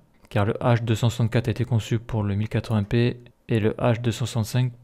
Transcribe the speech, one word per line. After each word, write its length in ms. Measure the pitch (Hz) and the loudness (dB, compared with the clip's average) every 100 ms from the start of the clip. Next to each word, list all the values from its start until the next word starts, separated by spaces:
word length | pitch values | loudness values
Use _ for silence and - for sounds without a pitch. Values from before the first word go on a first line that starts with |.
| _ _ - | _ _ -4
car 160 | 110 101 | 0 0
le 80 | |
H 280 | - 127 117 | 0 2 2
deux 120 | 117 | 2
cent 160 | 110 120 | 0 0
soixante-quatre 380 | - 113 117 113 | 0 0 0 0
a 20 | |
été 160 | 104 117 | -2 0
conçu 320 | 113 - 117 | 0 0 -4
pour 240 | - 113 | -2 -4
le 120 | 101 101 | -2 -2
mille 120 | 110 | -2
quatre-vingts 360 | 113 - 110 | -4 0 0
p 360 | 98 120 120 123 - _ - | 2 2 0 -2 -12 _ -2
et 100 | 117 | 0
le 120 | 104 | 0
H 280 | - 123 113 | 2 0 2
deux 120 | 120 | 0
cent 120 | 110 | -2
soixante-cinq 480 | 113 120 107 123 127 - | -2 -2 -2 0 -2 -4